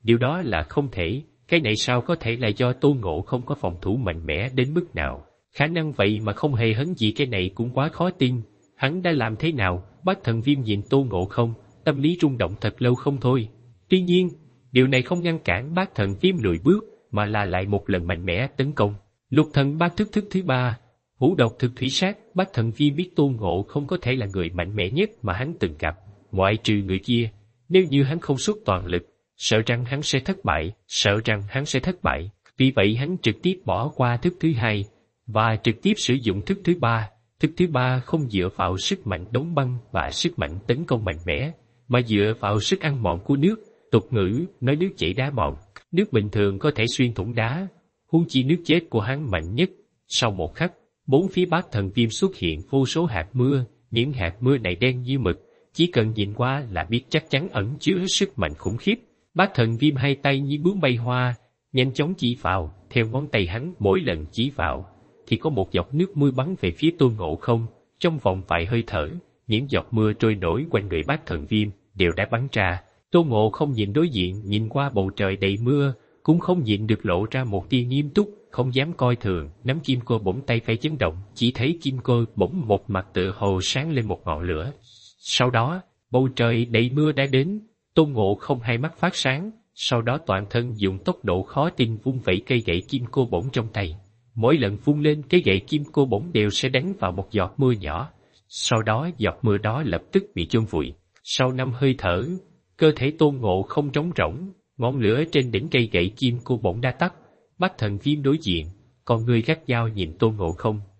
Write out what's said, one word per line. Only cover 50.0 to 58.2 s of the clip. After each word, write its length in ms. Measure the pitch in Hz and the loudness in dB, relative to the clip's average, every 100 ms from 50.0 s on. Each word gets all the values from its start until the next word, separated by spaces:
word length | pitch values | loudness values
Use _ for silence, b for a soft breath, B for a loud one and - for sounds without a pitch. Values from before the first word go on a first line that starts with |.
| _ | _
Sau 240 | - 117 | -2 0
một 240 | 95 78 - | -2 -6 -4
khắc, 180 | 175 - _ _ - | -6 -6 _ _ 2
bốn 200 | 135 190 | 2 4
phía 180 | 190 175 | 0 0
Bát 260 | 165 185 | 0 -2
Thần 180 | 107 95 | -4 -2
Viêm 200 | 120 113 | 0 0
xuất 260 | - 98 - | 2 -2 0
hiện 260 | 90 78 - | -4 -4 -2
vô 160 | 135 131 | 0 0
số 200 | 156 170 | 0 -2
hạt 220 | 101 82 | -2 -4
mưa, 320 | 127 123 139 123 _ _ | 0 2 0 -2 _ _
những 200 | 113 135 | -2 0
hạt 240 | 131 85 - | -2 -4 0
mưa 180 | 123 139 | 0 2
này 180 | 98 87 | 0 0
đen 260 | 127 127 | 0 0
như 180 | 123 135 | -2 0
mực, 300 | 101 87 b b b | 0 -2 b b b
chỉ 140 | - 170 | 0 2
cần 260 | 135 110 | 4 0
nhìn 200 | 110 101 | 0 -4
qua 320 | 110 123 135 127 | -2 -2 -2 -4
là 120 | 87 85 | -6 -2
biết 120 | 117 - | -4 -2
chắc 200 | 156 - | -4 0
chắn 200 | 135 180 | -4 -2
ẩn 260 | - 101 147 | -4 -4 -2
chứa 260 | - 185 185 | 0 0 0
sức 320 | - | 0